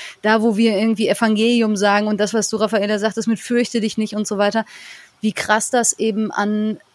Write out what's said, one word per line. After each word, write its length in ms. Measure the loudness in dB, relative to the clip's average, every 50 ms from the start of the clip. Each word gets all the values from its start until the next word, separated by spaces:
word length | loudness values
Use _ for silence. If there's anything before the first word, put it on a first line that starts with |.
| -14 -16 -10 -4
da, 200 | 0 2 2 4
wo 140 | 2 2 2
wir 200 | 4 2 2 2
irgendwie 320 | 2 2 0 0 2 2 0
Evangelium 680 | 0 2 2 2 2 2 2 2 2 2 2 2 0
sagen 300 | 2 2 2 2 2 2
und 120 | 0 0 0
das, 160 | 0 0 0
was 140 | -2 -2 -2
du, 80 | -2
Raffaella, 420 | -2 0 0 0 0 0 0 0 0
sagtest 300 | -2 -2 -2 -2 -2 -2
mit 120 | -2 -2
„Fürchte 400 | -2 -2 0 0 0 0 -2 -2
dich 180 | -2 -2 -2 -4
nicht“ 160 | -4 -4 -4
und 120 | -4 -4
so 120 | -4 -2 0
weiter, 260 | 0 0 0 -2 -4 -6 -10 -20 -20 -20 -20 -20 -20 -20 _ _
wie 120 | -4 -4
krass 380 | -2 -2 -2 0 0 0 0 0
das 220 | 0 0 0 0 -2 -2
eben 320 | -2 -2 0 -2 -2 -2
an, 480 | -2 -2 -2 0 0 -2 -2 -2 -4 -6 -10 _